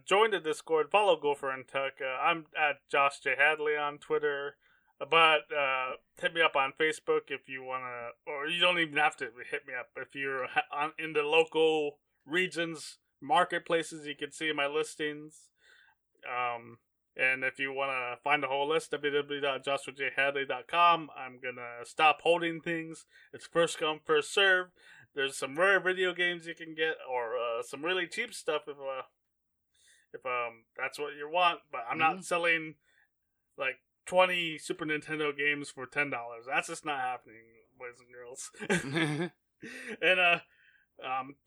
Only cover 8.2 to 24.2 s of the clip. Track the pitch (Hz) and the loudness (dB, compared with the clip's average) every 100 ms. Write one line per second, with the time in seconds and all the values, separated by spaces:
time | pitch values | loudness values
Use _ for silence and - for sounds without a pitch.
8.2 | - 147 151 170 180 175 160 147 151 - | -10 -6 -4 2 4 4 2 4 2 2
9.2 | 123 120 117 147 135 127 120 139 127 139 | -8 -8 -8 -8 -6 -8 -8 -12 -12 -6
10.2 | 139 135 127 - - 143 151 156 160 151 | -4 -4 -2 -2 -2 -4 -4 -4 -4 -2
11.2 | 147 160 160 156 160 156 147 - _ _ | 4 4 4 4 4 4 -2 -6 _ _
12.2 | 139 170 185 156 170 151 - - _ _ | -4 -2 0 -2 -4 -6 -12 -18 _ _
13.2 | 139 160 175 170 - 170 156 160 147 143 | 2 2 4 0 0 -2 -2 -8 -12 -8
14.2 | 143 - 156 147 143 151 151 - 151 147 | -10 -4 -4 -2 0 0 -4 -4 -6 -6
15.2 | 151 - _ _ _ _ _ _ _ _ | -14 -20 _ _ _ _ _ _ _ _
16.2 | - 123 123 117 117 117 _ _ _ - | -8 -2 -2 -4 -10 -20 _ _ _ -2
17.2 | 131 131 131 - 139 135 135 131 123 120 | 0 2 -2 -2 -4 -2 -2 -2 -4 -4
18.2 | 139 147 135 135 143 160 - 143 147 143 | 0 0 2 0 0 0 -2 -4 0 0
19.2 | 143 143 139 131 139 139 - 135 131 135 | -2 -2 -2 -2 -2 -4 -4 -6 -4 0
20.2 | 139 139 135 127 - 170 170 165 151 135 | 0 0 -4 -6 -2 4 6 4 0 -12
21.2 | 131 123 127 123 120 120 120 - 156 147 | -14 -10 -10 -10 -12 -12 -10 4 4 6
22.2 | 165 170 170 165 170 165 160 160 - - | 4 4 2 -4 -4 -6 -6 -14 -20 -20
23.2 | _ 135 - 165 165 - 156 151 - 151 | _ -20 -4 2 2 2 -2 -2 2 2